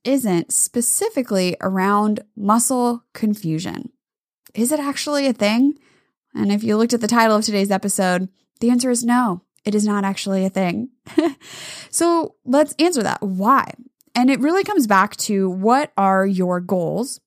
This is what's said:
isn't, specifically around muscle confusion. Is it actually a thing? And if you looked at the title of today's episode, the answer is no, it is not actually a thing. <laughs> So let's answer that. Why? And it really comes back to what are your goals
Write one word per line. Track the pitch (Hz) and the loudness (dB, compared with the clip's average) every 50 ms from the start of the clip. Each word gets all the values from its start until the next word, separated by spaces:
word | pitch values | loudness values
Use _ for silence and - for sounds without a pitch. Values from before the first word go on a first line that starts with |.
| - | -4
isn't, | 233 269 277 254 214 180 170 - - | -2 -2 0 0 0 0 0 0 -2
specifically | - - - - - 240 240 - - - 403 440 440 294 247 - 214 190 180 180 175 - | -2 -2 -2 -2 -2 -2 -2 -2 -2 -2 -2 -2 -2 -4 -4 -2 0 0 0 0 -2 -2
around | - 190 190 190 185 196 202 208 214 214 214 208 - _ - | -4 -2 0 0 2 2 2 2 2 0 0 -2 -6 _ -12
muscle | - 202 196 214 233 233 - 262 247 247 240 240 240 _ _ - | -4 0 2 2 2 2 0 0 0 0 0 -2 -4 _ _ -10
confusion. | - - 214 208 208 - 165 160 156 - - 85 - - - _ _ _ _ _ _ _ _ _ _ _ - - | -4 -2 -2 -2 -2 -4 -4 -4 -4 -4 -6 -10 -10 -12 -14 _ _ _ _ _ _ _ _ _ _ _ -12 -4
Is | 208 226 240 302 | -4 -2 -2 -2
it | 302 | -2
actually | 285 285 269 - - 302 294 285 277 | -4 -4 -6 -6 -4 -4 -2 0 0
a | 277 233 | 0 0
thing? | - 208 202 220 233 269 285 302 - _ _ _ _ _ _ _ _ _ _ - | 0 0 0 2 2 2 2 2 -2 _ _ _ _ _ _ _ _ _ _ -6
And | 226 214 202 | -2 0 0
if | 202 208 220 | 0 0 0
you | 226 208 214 | 0 0 2
looked | 226 233 240 | 2 2 0
at | 233 240 | 0 0
the | |
title | 220 233 240 226 220 214 | 2 2 4 4 4 4
of | 214 220 | 2 2
today's | 220 208 202 196 202 | 0 0 0 0 0
episode, | 196 190 - 202 - - 190 185 180 180 185 185 _ _ _ _ _ - | 0 -2 -2 -2 -2 0 0 0 0 0 -2 -4 _ _ _ _ _ -2
the | - 233 | 0 2
answer | 247 240 247 254 | 2 2 2 0
is | 247 240 240 | -2 0 0
no, | 233 240 247 254 220 175 180 _ _ _ _ - | 2 2 2 2 0 -2 -4 _ _ _ _ -6
it | 208 202 | -2 0
is | 214 208 | 2 2
not | 214 208 202 196 | 2 0 0 0
actually | 196 196 - - 202 190 190 190 | -2 -4 -4 -4 -2 -2 0 0
a | 190 | -2
thing. | - 196 190 175 170 208 233 - _ _ - - - | -2 -2 -2 -2 -2 -4 -6 -8 _ _ -16 -8 -4
<laughs> | - 302 339 269 _ - - - - - - - - - - | -2 -2 -2 -4 _ -16 -20 -20 -18 -18 -16 -16 -18 -16 -10
So | - - 330 339 339 339 311 - _ _ - | -4 -2 0 2 2 0 -2 -4 _ _ -6
let's | - 247 285 311 294 - - | 0 2 2 2 2 0 0
answer | 302 359 359 269 202 | 0 0 2 0 0
that. | - - - - | -2 -2 -4 -4
Why? | 196 190 185 196 220 269 254 - - - - - - _ _ _ _ - | -6 -4 -2 2 2 2 2 2 -2 -8 -18 -20 -20 _ _ _ _ -2
And | 240 247 254 | 2 4 4
it | 277 262 | 4 2
really | 247 294 339 392 403 | 2 2 2 0 0
comes | - 415 370 262 | 0 2 2 2
back | 214 202 190 190 208 - | 4 4 4 2 2 0
to | - - - 208 196 190 185 | -6 -4 -2 0 0 0 0
what | 180 190 190 220 240 269 302 - - - | -2 0 0 2 2 2 0 -2 -2 0
are | 196 190 190 190 190 | 2 2 4 2 2
your | 196 196 180 185 180 180 180 | 2 0 0 0 0 -2 -2
goals | 180 180 202 185 170 156 151 180 247 269 - - _ | -2 -2 -2 -2 -2 -2 -2 -4 -6 -6 -8 -14 _